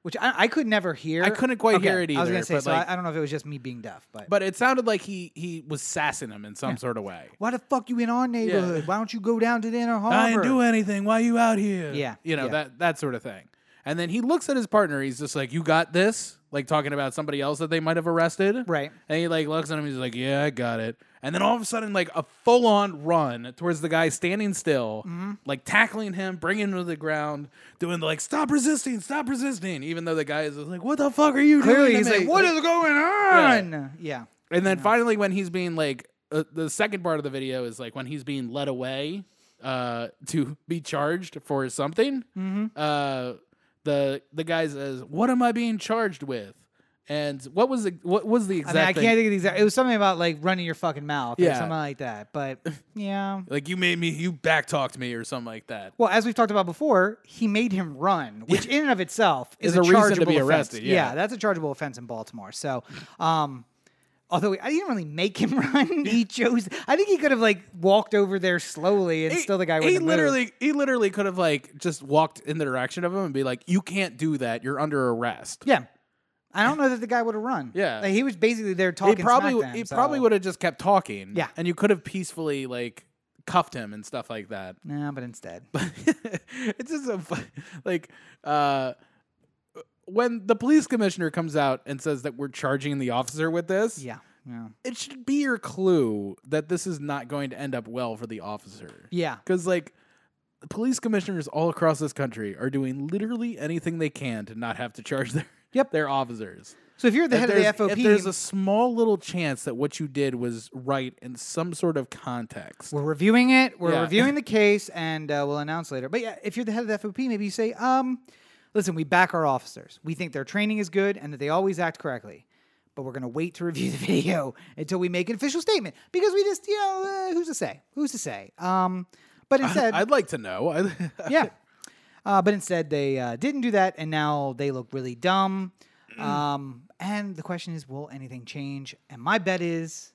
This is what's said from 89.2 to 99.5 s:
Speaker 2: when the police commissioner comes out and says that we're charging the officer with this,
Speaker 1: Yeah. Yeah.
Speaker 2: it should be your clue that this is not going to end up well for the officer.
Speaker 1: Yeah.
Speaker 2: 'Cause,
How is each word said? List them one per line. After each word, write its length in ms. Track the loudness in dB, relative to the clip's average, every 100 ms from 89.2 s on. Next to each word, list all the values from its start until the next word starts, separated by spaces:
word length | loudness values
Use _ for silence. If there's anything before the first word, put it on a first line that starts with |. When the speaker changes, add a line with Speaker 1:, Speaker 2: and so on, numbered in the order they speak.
| _ _ _ _ _ -20 -20 _
Speaker 2:
when 420 | -4 0 0 -2 0
the 80 |
police 320 | 0 6 4 4
commissioner 420 | 0 0 0 -2
comes 260 | -2 -2
out 260 | 2 2 0
and 160 | -4 -6
says 220 | -4 -4
that 120 | -6
we're 120 | -8 -10
charging 500 | -4 -2 -2 -2 -4
the 140 | 0
officer 400 | 0 -2 -2 0
with 160 | 0 0
this, 320 | 0 0 -2
Speaker 1:
Yeah. 180 | -12 -14 _ _ -14
Yeah. 200 | -12 -14 -10
Speaker 2:
it 140 | -10 -8
should 300 | -12 -8 -2
be 140 | 0
your 180 | 2 -2
clue 760 | -4 0 4 4 4 0 -6 -12 -4
that 200 | -4 -2
this 200 | -4 -4
is 120 | -6
not 280 | -6 -6 -6
going 240 | -6 -6
to 80 | -8
end 160 | -6
up 120 | -6 -6
well 280 | -6 -6 -6
for 80 |
the 140 | -10 -10
officer. 680 | -10 -12 -14 -20 -20 -20 -6
Speaker 1:
Yeah. 240 | -4 -4 -6
Speaker 2:
'Cause, 220 | -2